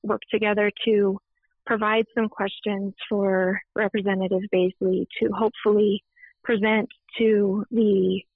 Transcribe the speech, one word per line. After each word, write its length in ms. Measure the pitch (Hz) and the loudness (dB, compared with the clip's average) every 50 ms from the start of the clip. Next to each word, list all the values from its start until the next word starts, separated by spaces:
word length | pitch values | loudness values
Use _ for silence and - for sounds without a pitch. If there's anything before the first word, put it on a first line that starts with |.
| - | -6
worked 240 | 208 208 208 - - | -6 -6 -6 -4 -4
together 400 | - 208 214 208 208 208 208 208 - - - | -4 -2 0 0 0 0 0 0 -2 -2 0
to 320 | 226 214 202 202 190 196 - - _ _ _ _ _ _ _ _ | 2 2 4 2 2 0 -4 -10 _ _ _ _ _ _ _ _
provide 400 | - 226 214 220 214 220 226 220 - _ | -6 -4 -2 0 0 0 0 0 0 _
some 160 | 240 220 214 | -2 -2 -2
questions 640 | - - 196 196 - - - 208 202 196 196 196 - - - - | -2 -4 -6 -6 -6 -6 -6 -6 -4 -4 -6 -8 -8 -12 -8 -4
for 500 | 214 202 196 196 190 185 185 185 196 - - _ _ | -2 0 0 2 2 2 0 0 -2 -4 -8 _ _
Representative 680 | 208 220 196 - 214 190 202 190 190 190 185 202 185 202 202 - | -4 -2 -2 -2 -2 -2 -2 -2 -2 -2 -2 -2 -2 -2 0 0
Baisley 540 | 185 180 185 - _ 190 185 185 - - - - - | 2 2 0 0 _ -2 -2 0 -2 -4 -6 -6 -4
to 100 | 220 226 202 | -4 -4 -2
hopefully 680 | 208 220 214 - - - 214 208 208 214 208 196 208 - _ _ _ - - _ _ - | 0 -2 -2 -2 -2 0 2 2 4 4 2 0 -2 -6 _ _ _ -20 -20 _ _ -4
present 440 | - 233 196 208 214 220 214 233 - - _ _ _ - | -4 -2 0 0 0 0 0 -2 -4 -10 _ _ _ -4
to 480 | - 226 220 214 202 208 196 190 214 202 - | 0 2 4 4 4 2 2 0 -2 -4 -2
the 500 | - 226 220 208 196 190 185 185 185 196 - _ _ | 0 2 4 4 4 4 2 2 0 -2 -6 _ _